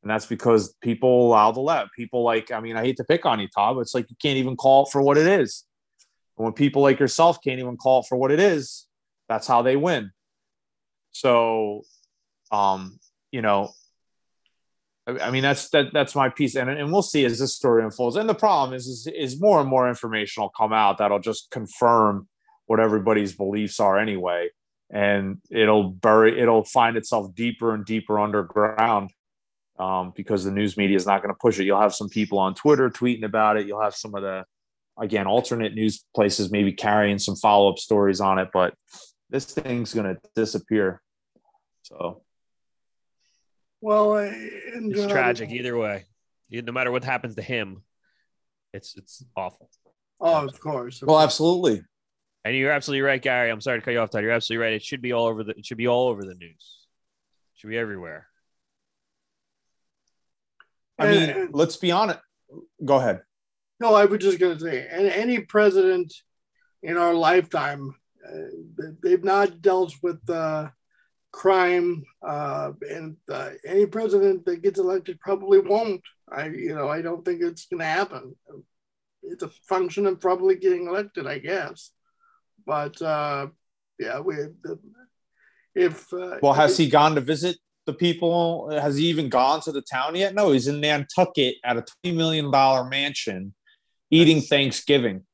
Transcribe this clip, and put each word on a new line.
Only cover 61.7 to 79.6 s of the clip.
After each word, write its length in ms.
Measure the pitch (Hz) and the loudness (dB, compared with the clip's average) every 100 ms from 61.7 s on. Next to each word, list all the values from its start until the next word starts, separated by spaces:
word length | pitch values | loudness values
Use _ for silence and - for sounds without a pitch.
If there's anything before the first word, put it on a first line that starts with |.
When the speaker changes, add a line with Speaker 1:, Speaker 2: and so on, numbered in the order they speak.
| - | -2
Speaker 1:
be 160 | 180 | -2
honest. 280 | 170 214 165 _ _ _ - - _ | 0 0 -4 _ _ _ -20 -20 _
Go 140 | 139 135 | 2 2
ahead. 240 | 123 90 _ _ _ _ _ _ | 2 -4 _ _ _ _ _ _
Speaker 2:
No, 160 | 233 214 | 4 6
I 100 | 202 | 6
was 140 | 208 | 2
just 200 | 190 180 | 0 2
gonna 200 | 180 160 | 0 -2
say, 280 | 165 131 127 | -6 -8 -8
and 180 | 170 196 | -2 -2
any 320 | 180 233 240 | 0 -2 -4
president 720 | - 208 208 190 185 185 170 - _ _ _ _ _ _ | 0 2 4 4 2 2 -4 -10 _ _ _ _ _ _
in 140 | 156 175 | -6 0
our 180 | 175 170 | 0 2
lifetime, 800 | 160 180 - 165 143 143 139 135 _ _ | 4 4 2 -4 -4 -8 -12 -16 _ _
uh, 140 | - 160 160 165 165 - | -20 -16 -14 -16 -18 -14
they, 320 | 156 156 170 | -14 -6 0
they've 140 | 180 | 0
not 380 | 190 196 196 170 | 2 2 0 0
dealt 320 | 196 185 180 143 | 0 2 -2 -4
with, 240 | 175 170 - | -6 -6 -6
uh, 400 | 165 160 156 151 _ _ _ _ _ _ | -4 -4 -4 -8 _ _ _ _ _ _
crime, 720 | - 190 190 180 180 175 170 135 _ - | -2 2 4 4 2 0 -4 -10 _ -10
uh, 480 | 147 143 143 143 147 147 | -6 -6 -6 -8 -10 -12
and, 300 | 156 160 156 - | -12 -14 -18 -12
uh, 220 | 135 - - - | -10 -10 -14 -4
any 220 | 190 202 | 0 0
president 580 | 214 220 196 196 190 175 | 0 0 2 2 0 -4
that 160 | 175 | -2
gets 180 | 190 190 | -2 0
elected 400 | 180 190 175 170 | -2 -2 -6 -14
probably 400 | - 196 196 196 | -6 -6 4 4
won't. 440 | 185 208 233 185 - _ _ | 4 -2 -2 -6 -10 _ _
I, 140 | - 156 | -10 -10
you 260 | 160 - 156 | -8 -8 -6
know, 140 | 139 | -6
I 120 | 156 | -6
don't 240 | 165 170 170 | -6 -6 -6
think 160 | 170 | -4
it's 240 | 170 165 - | -4 -6 -12
gonna 200 | 175 160 | -8 -4
happen. 500 | 165 196 135 131 - _ - _ _ _ _ _ _ | -2 -4 -8 -18 -20 _ -20 _ _ _ _ _ _
It's 180 | - - | -16 -12
a 80 | 151 _ | -12 _